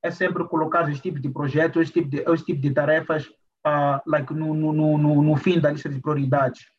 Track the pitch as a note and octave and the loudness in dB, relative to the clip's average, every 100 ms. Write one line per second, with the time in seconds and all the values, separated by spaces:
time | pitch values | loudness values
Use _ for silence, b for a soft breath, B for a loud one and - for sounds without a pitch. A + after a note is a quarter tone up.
0 | F3 E3 F#3 E3+ E3 E3 D#3 F3 D#3 C#3+ | -6 -2 -2 -2 -2 -2 0 0 0 -2
1 | F#3 C#3+ C3+ C#3 C#3+ C#3 E3 E3 E3 E4+ | -6 -6 -8 -4 -2 0 0 2 0 0
2 | D#3 C#3+ - E3 - D3+ C#3 C3+ C#3+ D#3 | -2 -4 0 0 0 -2 0 0 2 0
3 | D#3 D#3 - _ _ _ D#3 D3 C#3+ C#3 | 0 -4 -4 _ _ _ -2 0 0 0
4 | - D3+ C3+ D3+ D#3 D#3 D#3 D3+ D#3 D3+ | 0 -2 -2 -4 -2 -2 0 2 2 4
5 | D3+ D3 D3+ D3 F#3+ F3 D3+ D3 D3+ C3+ | 4 4 4 2 2 2 2 -2 -6 -6
6 | D3 D3 C3+ C#3+ C3 A#2 - | -4 -2 0 2 0 -4 -20